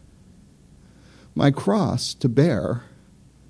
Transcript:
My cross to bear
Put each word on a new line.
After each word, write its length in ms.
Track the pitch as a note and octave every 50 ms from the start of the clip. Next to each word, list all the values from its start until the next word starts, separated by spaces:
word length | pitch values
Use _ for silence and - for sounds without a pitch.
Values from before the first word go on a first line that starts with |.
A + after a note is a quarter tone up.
| - - - - - - - - - - - - - - - - - - - - - - - - - - -
My 140 | - C#3+ C#3+
cross 640 | C#3 - - G3 G3+ G#3+ D#3+ G2+ F#2 B2+ - - -
to 160 | - - B2
bear 540 | A#2 C#3 D3+ F3 B2+ F2 - - - A#2+ - - - - - - - - - - - - - -